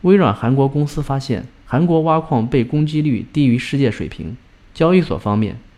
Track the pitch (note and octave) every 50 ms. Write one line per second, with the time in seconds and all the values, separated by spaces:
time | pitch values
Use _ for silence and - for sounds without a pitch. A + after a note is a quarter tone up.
0 | - F3+ F#3+ G3+ F#3 B2 G2 - - A#2 C3 C3+ C3+ C#3 C#3 D3 D3 D3 - D#3
1 | D3 - C3+ C#3 C3+ - B2 F#2+ - C3 - - - - - - E3+ F3 E3+ D#3+
2 | D#3 E3 D#3 D#3+ D#3+ - D3+ A#2+ A2 A#2+ C3 C#3 A#2 A#2 - D3+ D3+ D3+ D3+ D3+
3 | D3+ D3+ C3 G#2 - - - D3+ D3 C3 A#2 A#2+ - - - C#3 C#3 A#2 G#2 -
4 | F2 D2+ - - D#2 D#2+ - - - _ _ _ _ - - - D#3+ E3 F3+ F#3
5 | E3 D3 - - - G#2 G#2 G#2 A2 G2+ - A2+ - - -